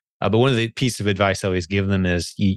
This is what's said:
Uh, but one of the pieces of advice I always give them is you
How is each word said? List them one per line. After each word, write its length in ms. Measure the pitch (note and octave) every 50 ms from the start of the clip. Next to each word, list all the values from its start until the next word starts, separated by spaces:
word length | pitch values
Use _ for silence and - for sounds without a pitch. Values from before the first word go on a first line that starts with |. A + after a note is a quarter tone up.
| _ _ _ _
Uh, 80 | - G2
but 100 | G#2+ A2+
one 120 | C3 C3+
of 60 | B2+
the 120 | A2+ A2+ A2
pieces 280 | - - - A#2+ - -
of 60 | G2
advice 380 | G#2 G2 F#2+ G2+ G2 F#2 - -
I 40 | F#2+
always 180 | F#2 F#2 E2+ D#2+
give 180 | G2 G2+ G2
them 180 | G2 G2 F#2+ F#2
is 300 | F2+ F2 F2 E2 - - -
you 180 | G#2 G2 F#2+